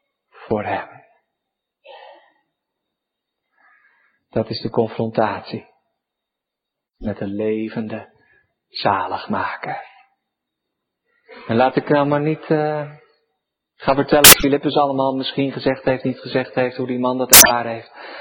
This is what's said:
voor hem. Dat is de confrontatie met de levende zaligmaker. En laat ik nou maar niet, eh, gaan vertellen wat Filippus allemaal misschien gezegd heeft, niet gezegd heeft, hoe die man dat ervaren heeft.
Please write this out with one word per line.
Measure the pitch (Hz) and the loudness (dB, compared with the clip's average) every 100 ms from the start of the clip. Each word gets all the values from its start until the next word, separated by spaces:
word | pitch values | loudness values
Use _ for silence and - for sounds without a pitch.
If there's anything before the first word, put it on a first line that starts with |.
| _ _ _ | _ _ _
voor | - - 107 | -16 -4 -2
hem. | 101 98 - - _ _ _ _ _ _ _ _ - - - - _ 906 _ _ _ _ _ _ _ _ _ _ _ _ _ _ _ _ _ _ _ | -2 -4 -6 -18 _ _ _ _ _ _ _ _ -20 -20 -20 -20 _ _ _ _ _ _ _ _ _ _ _ _ _ _ _ _ _ _ _ _ _
Dat | - - | -4 -2
is | 110 | -4
de | 113 | -4
confrontatie | - 110 - 113 113 107 - - 113 - _ _ _ _ _ _ _ _ _ _ _ _ - | 0 0 0 -4 0 0 -2 -10 -14 -14 _ _ _ _ _ _ _ _ _ _ _ _ -10
met | 110 98 | -8 -6
de | 101 | -6
levende | 101 107 110 110 - 110 110 - _ _ _ _ _ _ | -4 -2 -2 -4 -6 -6 -8 -12 _ _ _ _ _ _
zaligmaker. | - 110 98 101 98 - 98 90 - - - - - _ _ _ _ _ _ _ _ _ _ _ _ - - - | -4 0 0 -2 -6 -4 -4 -4 -6 -8 -10 -12 -20 _ _ _ _ _ _ _ _ _ _ _ _ -20 -16 -2
En | 113 | 2
laat | 131 139 | 4 2
ik | - | 2
nou | 147 143 | 2 4
maar | 147 | 2
niet, | 151 156 - | 0 -2 0
eh, | 156 151 151 147 147 _ _ _ _ _ _ _ _ | 0 0 -4 -8 -14 _ _ _ _ _ _ _ _
gaan | - 135 | 0 2
vertellen | 135 151 | 4 6
wat | 139 - | 6 6
Filippus | 139 143 151 143 | 4 2 2 2
allemaal | 143 135 135 135 | 2 2 0 0
misschien | 127 - 139 | -4 -2 -2
gezegd | 131 135 131 | -2 -2 0
heeft, | - 127 | 0 0
niet | 131 123 | -2 -4
gezegd | 120 131 127 - | -2 -2 -2 -2
heeft, | 127 123 | -2 -2
hoe | 127 | -4
die | 123 | -2
man | 127 127 | 0 0
dat | 123 | 4
ervaren | - - 120 117 | 6 8 4 -2
heeft. | 117 - - - - | -8 -12 -20 -18 -16